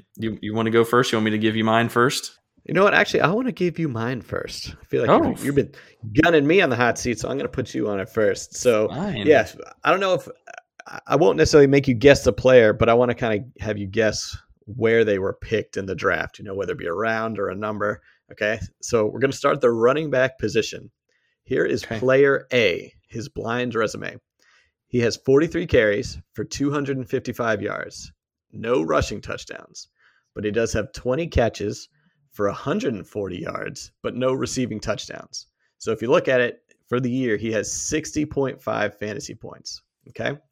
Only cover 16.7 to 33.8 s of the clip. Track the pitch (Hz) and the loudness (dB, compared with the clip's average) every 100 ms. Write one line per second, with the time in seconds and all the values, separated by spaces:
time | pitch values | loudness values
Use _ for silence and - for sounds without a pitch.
16.7 | 85 85 87 113 113 113 101 95 95 107 | -6 -6 -4 -2 -2 -4 -4 -6 -4 -6
17.7 | 104 104 107 _ _ - - 104 110 92 | -4 -4 -6 _ _ -16 -4 -2 -2 -8
18.7 | _ - - - 117 135 135 143 151 123 | _ -2 0 0 0 -2 0 -2 2 2
19.7 | 117 117 147 156 127 131 - 110 110 - | 4 2 2 0 0 0 -2 -4 -2 -2
20.7 | - 110 _ _ _ _ _ - 131 - | -6 -16 _ _ _ _ _ -4 -2 0
21.7 | 127 - 110 127 135 143 135 - 123 104 | -2 -4 -2 2 4 4 2 0 2 2
22.7 | 73 - _ _ 113 - - 104 120 123 | 0 -8 _ _ -12 -10 -8 -6 -4 -4
23.7 | 113 107 104 98 - _ _ _ _ _ | -2 -4 -4 -12 -14 _ _ _ _ _
24.7 | _ _ 120 117 - - 135 165 170 170 | _ _ -2 0 -2 2 2 2 -2 0
25.7 | 123 107 104 120 - - - 104 - 143 | 2 4 0 -4 -12 -14 -12 -8 -4 -2
26.7 | 143 139 135 120 131 127 117 117 107 101 | -2 -4 -6 -6 -6 -6 -4 -2 -2 -4
27.7 | - - - - _ _ _ _ 104 110 | -8 -10 -14 -20 _ _ _ _ -8 -2
28.7 | - 160 147 - 101 - - - - - | 0 0 0 -2 -6 -10 -12 -12 -18 -18
29.7 | - - _ _ _ _ - 104 110 113 | -20 -20 _ _ _ _ -8 -4 -2 -2
30.7 | 113 101 - 123 131 170 - 113 - 101 | -2 -6 -6 -4 -2 -2 0 0 0 -6
31.7 | 120 - _ _ _ _ - 101 - 139 | -8 -14 _ _ _ _ -4 -2 -2 -4
32.7 | 202 247 104 - 104 98 90 - - - | -2 -2 -6 -8 -8 -8 -8 -8 -8 -10
33.7 | - | -12